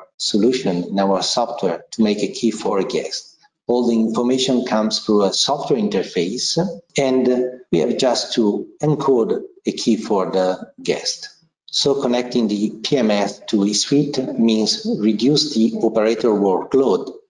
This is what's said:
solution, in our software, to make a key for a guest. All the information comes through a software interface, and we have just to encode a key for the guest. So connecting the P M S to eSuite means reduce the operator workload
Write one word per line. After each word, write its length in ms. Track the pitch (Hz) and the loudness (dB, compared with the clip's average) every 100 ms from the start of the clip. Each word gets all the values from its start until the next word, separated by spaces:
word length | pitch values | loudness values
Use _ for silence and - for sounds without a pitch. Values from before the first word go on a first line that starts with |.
| - - | -18 -10
solution, 720 | - 107 113 127 - 87 87 | -2 2 2 2 -2 -2 -2
in 120 | 98 | 0
our 240 | 98 95 | 0 0
software, 600 | - - 117 - 95 82 - | -2 -2 -2 -2 -4 -6 -8
to 120 | - | 0
make 160 | 107 101 | 0 0
a 120 | - | -4
key 200 | - 117 | -2 -2
for 280 | - - 101 | -2 -2 -2
a 60 | 90 | -2
guest. 500 | 78 - - - _ _ _ - | -4 -6 -10 -14 _ _ _ -2
All 220 | 123 117 | 0 2
the 100 | 113 | 2
information 640 | 110 117 123 127 131 127 | 0 0 0 0 0 0
comes 360 | 117 110 107 - | 0 0 0 -2
through 240 | - 104 | 0 2
a 100 | 98 | 2
software 440 | - - 147 - 135 | 0 -2 -2 0 0
interface, 800 | 104 101 87 92 87 123 - - 190 - - - | 0 -2 -2 -2 -2 -2 -4 -2 -2 -4 -8 -2
and 540 | 135 131 123 123 127 - - | 2 2 2 2 0 -6 -2
we 100 | - | 0
have 180 | 120 113 | 0 2
just 380 | 131 120 - - | 0 0 -2 0
to 340 | 107 - - - | 2 0 -4 -4
encode 600 | 151 147 - 127 104 95 - - - | 0 0 4 4 2 -2 -6 -10 -6
a 60 | |
key 240 | - - 107 | -4 0 0
for 340 | - 101 90 | 2 0 0
the 400 | 92 92 92 - - | 0 0 -2 -8 -8
guest. 460 | - - - - - - _ _ _ | -4 -4 -4 -8 -12 -20 _ _ _
So 280 | - 143 139 | -2 0 0
connecting 480 | 127 123 123 123 110 | 0 -2 0 0 0
the 220 | 101 104 - | 0 -2 -4
P 140 | - 139 | -2 0
M 140 | 110 | 2
S 280 | 104 101 - - | 2 -2 -6 -4
to 120 | 107 | 0
eSuite 800 | 101 104 - 139 147 131 131 - | 0 0 0 2 0 -2 -4 0
means 480 | 113 110 104 - 214 196 | 2 2 0 -2 -2 0
reduce 560 | 104 104 123 151 - 110 | 0 2 2 2 2 2
the 240 | 113 113 | 0 2
operator 460 | 110 110 110 117 120 | 0 2 0 2 2
workload 880 | 104 101 90 - 135 131 87 - - _ | 2 2 0 2 2 4 2 -2 -14 _